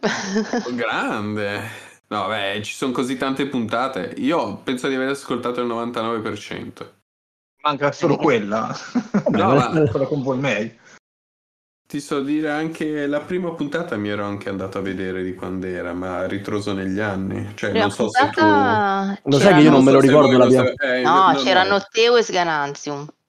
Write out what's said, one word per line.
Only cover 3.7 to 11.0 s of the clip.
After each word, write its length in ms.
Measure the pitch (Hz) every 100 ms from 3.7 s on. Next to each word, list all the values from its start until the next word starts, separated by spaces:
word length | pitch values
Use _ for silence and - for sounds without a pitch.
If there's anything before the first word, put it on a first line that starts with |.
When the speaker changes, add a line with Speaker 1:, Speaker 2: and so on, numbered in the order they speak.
| 117 131 95 85 -
Speaker 2:
Io 400 | 135 165 110 92
penso 240 | - 123 143
di 60 | 131
aver 140 | 131
ascoltato 500 | 139 - 123 123 123
il 60 | 120
novantanove 540 | 117 120 120 113 113
per 160 | 110 107
cento. 560 | - - - - - _ _ _ _ _ _ _
Speaker 3:
Manca 300 | 147 139 143
solo 240 | - 165 143
quella. 580 | 151 117 101 110 - - - 240 -
Speaker 4:
Vabbè, 240 | 202 - -
Speaker 2:
No, 180 | 190
Speaker 4:
ma 140 | 143 123
Speaker 2:
ma 180 | 160 147
Speaker 3:
Quella 180 | 139 135
con 160 | 147
Volmei. 540 | 131 131 139 104 113 - _ -